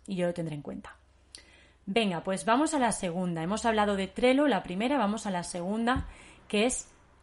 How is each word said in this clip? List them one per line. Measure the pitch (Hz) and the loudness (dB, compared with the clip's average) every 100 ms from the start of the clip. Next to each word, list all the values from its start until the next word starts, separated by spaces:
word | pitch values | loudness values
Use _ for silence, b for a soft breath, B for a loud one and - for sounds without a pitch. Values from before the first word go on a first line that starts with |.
| - | -8
y | 185 | -2
yo | 175 | -2
lo | |
tendré | 175 165 147 | -2 -6 -6
en | |
cuenta. | - - - - _ _ _ B B B B B | -10 -12 -14 -20 _ _ _ B B B B B
Venga, | - 202 208 165 | -4 0 0 0
pues | 190 190 | -2 -2
vamos | 175 240 311 | 2 2 4
a | 294 | 2
la | 240 | 2
segunda. | 185 185 170 180 165 | 0 -2 -2 -2 -2
Hemos | 160 220 | -2 0
hablado | 240 220 208 196 | 2 2 2 0
de | 190 | -2
Trello, | - 247 262 294 | 2 4 4 4
la | 190 | 2
primera, | - 180 240 285 | 0 -2 0 2
vamos | 202 220 214 | 0 -2 -2
a | |
la | 180 | -4
segunda, | 170 180 175 220 233 262 - B B B - | -4 -6 -4 -2 0 0 -2 B B B -2
que | 208 240 | 2 2
es | - - - _ _ | 0 -8 -18 _ _